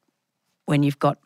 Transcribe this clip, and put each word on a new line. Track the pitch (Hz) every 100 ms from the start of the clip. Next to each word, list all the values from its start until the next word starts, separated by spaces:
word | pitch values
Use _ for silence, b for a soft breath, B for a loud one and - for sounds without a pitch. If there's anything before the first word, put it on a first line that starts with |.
| _ _ _ _ _ _ -
when | 147
you've | 143 139
got | 143 -